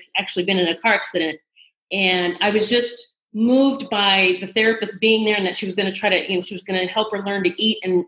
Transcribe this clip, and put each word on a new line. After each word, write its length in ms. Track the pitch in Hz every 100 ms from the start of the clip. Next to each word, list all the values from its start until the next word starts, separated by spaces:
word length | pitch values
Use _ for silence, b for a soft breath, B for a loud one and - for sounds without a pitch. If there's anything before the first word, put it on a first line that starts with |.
| - 185
actually 280 | 196 185
been 140 | 180 190
in 100 | 170
a 120 | 170
car 140 | 226
accident. 460 | 202 - 180 160 156 _ b b _ _
And 440 | 190 190 180 175 175
I 80 | 208
was 200 | 214 214
just 440 | 240 - - - _ _
moved 600 | 214 226 262 277 269 196
by 460 | 208 202 190 185 180
the 60 | 190
therapist 520 | 220 220 220 208 185
being 240 | 220 220
there 120 | 214 208
and 100 | 185
that 100 | -
she 120 | 196
was 80 | 185
gonna 160 | 190
try 180 | 190 208
to, 180 | 180 -
you 100 | 185
know, 40 |
she 140 | 185 185
was 80 |
gonna 240 | - 190 180
help 240 | 208 214
her 120 | 202
learn 200 | 196 202
to 180 | 180 -
eat 160 | 220 214
and, 220 | 185 180